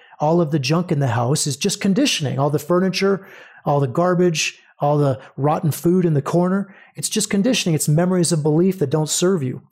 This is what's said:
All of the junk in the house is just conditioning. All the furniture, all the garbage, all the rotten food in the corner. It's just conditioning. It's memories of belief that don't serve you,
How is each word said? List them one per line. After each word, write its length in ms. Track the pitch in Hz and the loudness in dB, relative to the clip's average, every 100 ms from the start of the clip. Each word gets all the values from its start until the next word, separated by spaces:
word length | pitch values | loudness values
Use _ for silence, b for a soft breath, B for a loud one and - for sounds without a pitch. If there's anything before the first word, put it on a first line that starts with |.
| B - | B -4
All 200 | 147 175 | 0 2
of 100 | 156 | 2
the 80 | 156 | 0
junk 340 | 127 165 175 | 0 -2 0
in 60 | 143 | -2
the 100 | 135 | 0
house 380 | 110 120 151 147 | 0 0 -2 -2
is 100 | - | -4
just 240 | 202 - | -4 -2
conditioning. 580 | 196 190 294 - 131 127 | 0 2 0 -2 -4 -2
All 120 | 143 | -2
the 80 | 147 | -2
furniture, 680 | - 180 185 185 196 190 B B B B | 0 0 0 0 -2 -2 B B B B
all 160 | 160 143 | -2 0
the 60 | 139 | 0
garbage, 720 | 165 175 175 180 156 - b b - | 0 2 2 2 0 -4 b b -4
all 200 | 147 147 | 0 2
the 220 | 139 127 B - | 2 -2 B -4
rotten 340 | 147 175 156 | -2 0 -2
food 340 | - 170 185 | 0 2 2
in 100 | 170 | 2
the 80 | 147 | 0
corner. 520 | - 170 180 196 196 B B - | 0 0 2 0 -4 B B -10
It's 120 | - | -6
just 220 | 214 - | -4 0
conditioning. 440 | 196 233 214 180 | 0 2 0 0
It's 140 | 151 - | 0 2
memories 420 | 151 180 185 170 | 2 2 2 0
of 120 | 160 | 0
belief 360 | 151 156 190 185 | 2 2 2 0
that 120 | 135 | 0
don't 180 | 156 151 | 0 -2
serve 340 | - 180 185 | 0 0 0
you, 200 | 127 - - | -2 -8 -4